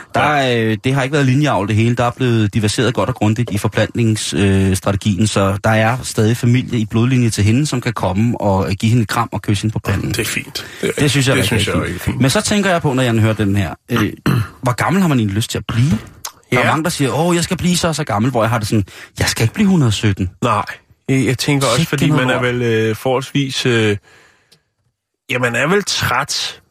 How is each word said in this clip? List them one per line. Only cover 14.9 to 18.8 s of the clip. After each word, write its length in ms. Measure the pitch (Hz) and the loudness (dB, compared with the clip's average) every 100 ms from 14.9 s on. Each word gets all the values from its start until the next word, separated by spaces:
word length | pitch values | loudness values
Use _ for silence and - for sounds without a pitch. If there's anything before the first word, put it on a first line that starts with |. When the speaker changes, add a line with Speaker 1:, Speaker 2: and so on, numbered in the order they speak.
| 190 | 2
Speaker 1:
har 60 | 175 | 2
man 100 | 131 | 2
egentlig 180 | 104 101 | 0 -2
lyst 140 | - | -4
til 80 | - | -6
at 80 | - | -4
blive? 240 | 117 139 208 - - - - - | 0 2 0 -4 -18 -18 -16 -4
Der 60 | - | 0
er 40 | |
Speaker 2:
Ja. 60 | 120 | 2
Speaker 1:
mange, 140 | 143 | 0
der 60 | 165 | -2
siger, 220 | - 131 131 | -2 -2 0
"Åh, 160 | 175 175 | 2 0
jeg 80 | |
skal 120 | 160 185 | 0 -2
blive 200 | 175 175 | 0 0
så 120 | 170 | 0
og 60 | |
så 100 | 151 | -2
gammel," 260 | 147 104 123 | -2 0 0
hvor 120 | 123 | 2
jeg 80 | 110 | 0
har 80 | 117 | 0
det 100 | 104 | 0
sådan, 160 | 110 | -2